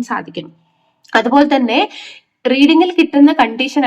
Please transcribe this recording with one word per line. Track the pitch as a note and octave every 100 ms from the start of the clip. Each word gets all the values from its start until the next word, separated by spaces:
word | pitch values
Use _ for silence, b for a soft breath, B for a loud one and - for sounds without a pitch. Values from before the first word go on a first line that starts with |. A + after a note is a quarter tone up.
| A#3+
സാധിക്കും. | G3+ E3+ F3 E3 _ _ _ _ _ _ A3+
അതുപോലെ | A#3 C#4 D4 C#4
തന്നെ | A#3+ A#3 G#4 B B B B _ B3+
റീഡിങ്ങിൽ | C4+ C#4+ E4 F4+ F4
കിട്ടുന്ന | D#4 C#4+ C#4+ D#4
കണ്ടീഷൻ | A3+ A3+ C4 D4